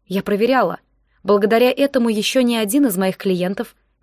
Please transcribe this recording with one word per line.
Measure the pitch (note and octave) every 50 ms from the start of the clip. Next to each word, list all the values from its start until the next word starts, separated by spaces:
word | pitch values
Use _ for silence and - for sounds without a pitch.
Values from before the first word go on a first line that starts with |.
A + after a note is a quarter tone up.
| _
Я | - F3+ G3 -
проверяла. | - G#3 G3 A3+ A#3+ C4+ B3+ G#3+ E3+ - - _ _ _ _ _ _ _ _
Благодаря | - - G#3 G#3 G#3 G#3 A3+ A3+ B3 B3
этому | - - C#4 C#4 - C4 A#3 A#3
ещё | A3 G#3+ G3+ - - C4
ни | B3+ A#3+ A#3
один | A3+ A3 G3+ A3 D4 C#4+
из | A#3+ F3+
моих | F#3 F#3+ F#3+ F#3
клиентов | - - G3 F#3 F3 F3+ F#3 G3 - A3+ - _ _ _ _ _ _